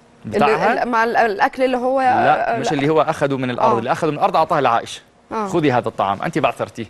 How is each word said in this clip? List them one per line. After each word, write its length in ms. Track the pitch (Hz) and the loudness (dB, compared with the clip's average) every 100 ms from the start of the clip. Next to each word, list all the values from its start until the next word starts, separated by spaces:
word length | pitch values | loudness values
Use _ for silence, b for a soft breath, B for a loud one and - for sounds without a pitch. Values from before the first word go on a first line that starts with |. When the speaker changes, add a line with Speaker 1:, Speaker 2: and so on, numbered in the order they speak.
| _ _ 113 | _ _ -6
Speaker 1:
ال-، 60 | |
Speaker 2:
بتاعها. 520 | 104 143 151 196 254 | 0 2 2 0 0
Speaker 1:
ال-، 60 | 220 | 0
مع 140 | 233 | 0
ال-، 120 | 226 - | 0 2
الأكل 460 | 226 196 - - | 0 2 -2 0
اللي 140 | 262 247 | 0 0
هو، 240 | 254 269 | 0 0
Speaker 2:
لا، 540 | 262 247 247 151 - 139 | 2 2 2 2 0 -2
Speaker 1:
آه، 40 | |
Speaker 2:
مش 60 | 135 | -2
Speaker 1:
لا. 80 | |
Speaker 2:
اللي 160 | 151 143 | -2 2
هو 120 | 156 | 2
أخذه 360 | 135 160 139 135 | 2 0 -2 -2
من 120 | 127 | -2
الأرض، 260 | 120 127 117 | 0 2 2
Speaker 1:
آه. 40 | |
Speaker 2:
اللي 120 | 120 | 0
أخذه 180 | 165 160 | -2 -2
من 60 | 147 | 0
الأرض 180 | 196 175 | 0 2
أعطاه 240 | 160 165 | 0 2
لعائشة. 420 | 127 117 - - - _ - | 2 0 -2 -16 -18 _ -10
Speaker 1:
آه. 160 | 220 196 | -6 -2
Speaker 2:
"خذي 240 | 180 147 | 0 2
هذا 160 | 123 110 | 2 0
الطعام، 340 | - 98 98 | -2 -2 0
أنت 160 | 175 160 | -2 0
بعثرتيه. 480 | 123 - - - | -2 -2 -8 -8